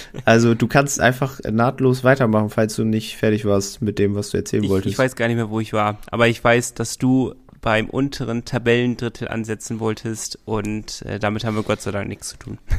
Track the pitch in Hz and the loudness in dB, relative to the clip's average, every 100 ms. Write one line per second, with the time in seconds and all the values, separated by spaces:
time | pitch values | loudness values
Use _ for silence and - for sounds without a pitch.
0 | - - - 117 117 117 113 143 139 - | -12 -2 4 6 6 4 4 2 2 2
1 | 117 127 131 - - 110 117 135 131 127 | 2 2 -4 -4 -4 0 0 2 2 4
2 | 123 135 123 107 107 110 110 110 110 110 | 4 4 4 2 2 0 0 0 0 0
3 | - - 113 107 107 101 95 - 107 98 | -2 -2 2 2 2 0 0 -4 -4 0
4 | 101 101 101 92 - 107 101 95 101 101 | 0 0 -2 -4 -2 -2 2 0 0 0
5 | 131 - 117 117 110 110 107 107 107 104 | 0 0 0 0 -2 -4 -2 0 0 -2
6 | - 110 117 117 123 120 120 - 117 - | -6 2 2 4 4 4 2 -4 -6 0
7 | 127 131 120 - - - 113 110 110 - | 2 4 2 -6 -20 -6 0 0 0 -2
8 | 139 - 120 117 - 123 120 120 123 117 | -4 -4 -4 -6 -4 -2 2 2 2 -2
9 | 117 - 120 113 110 110 - 113 110 110 | -6 -6 -6 -6 -6 -8 -8 -4 -4 -4
10 | 117 110 - - - 110 104 107 104 - | -6 -8 -10 -12 -6 -4 -4 -6 -8 -12
11 | - 101 104 107 113 107 104 107 - 101 | -8 -4 -2 -2 -2 -2 -2 -4 -4 -6
12 | 101 101 - - - 107 - | -6 -10 -12 -14 -14 -14 -2